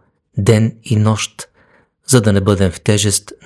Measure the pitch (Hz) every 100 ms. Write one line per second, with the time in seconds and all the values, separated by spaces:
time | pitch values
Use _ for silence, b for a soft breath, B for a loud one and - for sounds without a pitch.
0 | b b b - 101 110 113 - - 107
1 | 107 104 - - - b b b b b
2 | - 127 107 98 98 98 95 - - 104
3 | 104 - - -